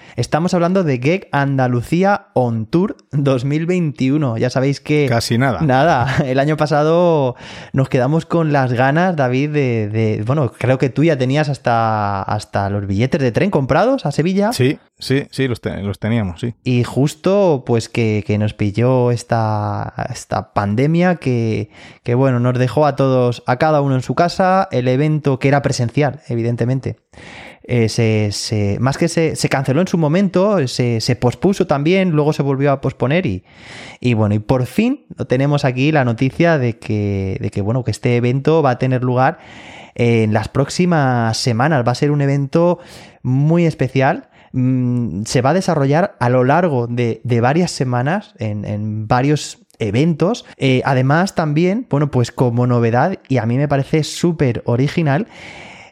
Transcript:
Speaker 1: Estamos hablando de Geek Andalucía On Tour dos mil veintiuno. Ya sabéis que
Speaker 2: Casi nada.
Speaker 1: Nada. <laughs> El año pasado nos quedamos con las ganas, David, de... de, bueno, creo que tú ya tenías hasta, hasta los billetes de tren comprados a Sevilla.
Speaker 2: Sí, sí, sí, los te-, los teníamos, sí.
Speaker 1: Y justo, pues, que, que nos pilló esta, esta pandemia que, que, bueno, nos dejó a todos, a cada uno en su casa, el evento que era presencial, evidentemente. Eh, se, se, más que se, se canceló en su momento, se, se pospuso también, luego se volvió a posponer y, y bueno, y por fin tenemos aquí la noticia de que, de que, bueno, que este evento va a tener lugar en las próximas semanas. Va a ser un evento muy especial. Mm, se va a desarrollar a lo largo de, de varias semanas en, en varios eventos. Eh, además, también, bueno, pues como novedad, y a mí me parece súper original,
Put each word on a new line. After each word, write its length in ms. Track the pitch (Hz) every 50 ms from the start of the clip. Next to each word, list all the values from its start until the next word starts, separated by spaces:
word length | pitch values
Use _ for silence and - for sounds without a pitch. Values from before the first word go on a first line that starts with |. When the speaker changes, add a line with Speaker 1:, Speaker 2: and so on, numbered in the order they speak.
| - - -
Speaker 1:
Estamos 380 | - 120 - - 151 175 180 185
hablando 300 | 170 170 170 185 196 180
de 160 | 147 131 120
Geek 280 | 123 151 180 202 - -
Andalucía 960 | 147 143 139 139 139 135 127 123 123 120 - - 165 175 190 202 202 196 - _ -
On 340 | 127 123 120 113 113 110
Tour 300 | - - 170 196 247 - - - _
dos 340 | - 147 139 135 135 120 131
mil 200 | 139 147 156 165
veintiuno. 720 | 170 185 180 165 147 120 - 127 131 143 156 147 123 113
Ya 140 | 113 120 123
sabéis 280 | - 127 131 143 139 -
que 280 | - - 151 151 143 123
Speaker 2:
Casi 300 | 117 117 - - 123 117
nada. 220 | 135 135 180 170
Speaker 1:
Nada. 460 | 165 135 127 131 147 175 165 123 117 135 127
<laughs> 80 | - 147
El 140 | 127 131 135
año 160 | 139 151 156
pasado 800 | 151 151 143 156 143 151 156 165 175 180 170 160 147 135 123 120 - - - - - - - -
nos 160 | 135 131 -
quedamos 380 | - 127 120 139 156 165 -
con 260 | - 165 170 160 151 143
las 200 | 139 131 123 127
ganas, 420 | 113 131 135 147 165 185 190 170
David, 340 | 147 131 123 127 131 147 151
de... 400 | 151 147 135 123 117 113 107 101
de, 340 | 107 113 110 107 107 107 104
bueno, 280 | 117 143 160 131 110
creo 260 | - - - 120 131
que 120 | - 147 127
tú 140 | - 196 175
ya 140 | 165 147
tenías 320 | 127 127 127 135 151 151 147
hasta, 720 | 135 - - 123 117 113 113 110 110 107 101 101 98 98
hasta 480 | - - 104 107 - - - 101 101 98
los 160 | 101 104 98
billetes 340 | 98 98 98 - - - 151
de 120 | 131 120
tren 180 | 107 135 170 208
comprados 560 | 190 151 135 117 131 165 208 262 277 262 -
a 60 | 147
Sevilla. 420 | - - 151 190 185 202 202 220 254
Speaker 2:
Sí, 240 | - 127 135 233 - _ _ _ -
sí, 260 | - - 131 139 143 -
sí, 160 | - 135 135
los 140 | 127 113 -
te-, 200 | - 107 78 82
los 160 | 98 104 98 -
teníamos, 420 | - 107 117 117 101 90 80 -
sí. 120 | 123 120 - _ -
Speaker 1:
Y 200 | 127 123 120 117
justo, 800 | 113 - 127 143 147 - - - 180 196 208 196 175 147 131 -
pues, 240 | - 120 113 - -
que, 340 | - 120 113 110 107 104 -
que 120 | - 104
nos 160 | 104 107 107 -
pilló 580 | - 107 101 98 113 120 127 131 127 123 123
esta, 840 | 120 117 - - 117 113 110 107 107 104 104 101 101 104 107 - - - - -
esta 420 | 120 - - - - - 113 - -
pandemia 640 | 104 101 101 104 120 139 156 165 170 180 185 175
que, 560 | - - 131 123 117 113 110 107 107 104 - - - - - - _ -
que, 100 | 117 120
bueno, 260 | 127 135 135 123 120
nos 180 | 120 127 123 120
dejó 260 | 127 120 - 151 151
a 100 | 143 127
todos, 480 | - 135 131 131 127 123 123 120 - -
a 100 | - 127
cada 240 | 120 160 156 156 143
uno 140 | 143 139 131
en 60 | 127
su 120 | - - 123
casa, 540 | - 175 170 - - 185 185 190 190 190 -
el 160 | - 127 123
evento 520 | 127 127 135 151 156 156 147 - 143 131 -
que 80 | -
era 140 | 135 143 139
presencial, 600 | - 135 - - 120 110 - 139 147 127 143 - -
evidentemente. 720 | - 123 117 113 117 120 113 117 123 135 131 - - 113 _ _ _ - - - - - - - - - - -
Eh, 220 | - 123 120 113
se, 460 | 107 - 123 113 110 110 107 107 104 101
se, 440 | - - - 110 104 101 101 101 98
más 160 | 120 135 -
que 100 | - 170
se, 300 | 165 - 170 160 151 -
se 120 | - - -
canceló 300 | - 135 135 - 170 165
en 80 | 185
su 100 | - -
momento, 720 | 165 156 143 160 196 202 175 - 180 190 220 202 175 135
se, 320 | 123 - - 123 120 117 113
se 160 | - - 113
pospuso 500 | - - 120 - - - 190 196 - 180
también, 460 | - 147 139 147 165 185 196 190 180
luego 220 | 151 151 143 151 151
se 100 | - 139
volvió 300 | 139 135 131 143 143 139
a 80 | 139
posponer 440 | - 135 - - 127 127 151 180 180
y, 200 | 117 92 95 - _ - - - - - - - - - -
y 140 | - 123 117
bueno, 200 | 107 107 101 104
y 40 | 110
por 260 | - - 135 127 127
fin 400 | - - 214 220 254 294 - _ - - - - -
tenemos 340 | 131 127 139 147 147 139 -
aquí 300 | 131 123 127 135 156 156
la 100 | 143 123
noticia 540 | 120 113 - 135 131 - - 170 170 160
de 200 | 139 123 117 110
que, 600 | - - - 107 104 104 101 98 98 95 95 95 -
de 100 | 107 104
que, 100 | - -
bueno, 240 | 95 104 135 131 120
que 60 | 113
este 260 | 104 - - 127 120
evento 440 | 120 120 123 131 139 131 151 160 165
va 100 | 143 131
a 80 | 123 -
tener 220 | 131 131 131 120
lugar 380 | 127 127 120 127 131 147 - - - - - - - - - - - - -
en 380 | - 120 117 117 113 110 107 107
las 160 | 110 107 -
próximas 880 | - 131 139 - - - 180 180 170 151 139 131 123 117 113 113 113
semanas. 480 | - - 127 113 113 135 160 160 127 113
Va 60 | 120 123
a 20 |
ser 160 | - 147 147
un 100 | 147 143
evento 580 | 143 139 139 143 139 131 - 170 170 175 170 175 - - - - - - - _
muy 440 | - 127 127 135 143 156 170 175 170
especial. 640 | 160 147 - 135 123 - 131 131 147 180 277 - _ _ - - _
Mm, 720 | - 131 127 131 131 127 123 123 123 120 120 107 78 98 117
se 180 | - - 131
va 100 | 113 135
a 20 | 165
desarrollar 640 | 190 185 185 160 147 139 135 147 165 196 - - -
a 100 | 123 120
lo 140 | 127 127 123
largo 440 | 131 147 175 185 165 139 123 117
de, 340 | 117 120 123 120 113 107 - -
de 160 | 117 123 117
varias 320 | 113 131 151 180 175 -
semanas 640 | - - 135 127 123 123 131 147 185 208 - - - -
en, 260 | 113 107 104 104 101
en 420 | 98 104 104 107 107 107 110 107
varios 520 | 107 123 123 135 147 151 143 - - - - _ _ _ -
eventos. 640 | 113 101 98 131 160 175 156 143 156 196 240 - - - -
Eh, 240 | - 135 131 127 127 -
además, 500 | 131 135 127 127 135 147 170 190 190 -
también, 540 | 180 160 151 147 156 175 180 202 247 247 -
bueno, 220 | - 147 175 -
pues 220 | - 123 117 - -
como 340 | - 131 123 117 123 123
novedad, 520 | 127 120 120 117 113 117 123 151 190 190 - _ -
y 80 | 131
a 80 | 117 107
mí 120 | 117 120
me 120 | 135 147 147
parece 340 | 143 139 135 - 160 156 147
súper 600 | - - - - 175 160 156 147 123 113 - -
original, 640 | 123 120 117 139 151 - 175 160 143 135 170 233 - - - - - - - - - - - - -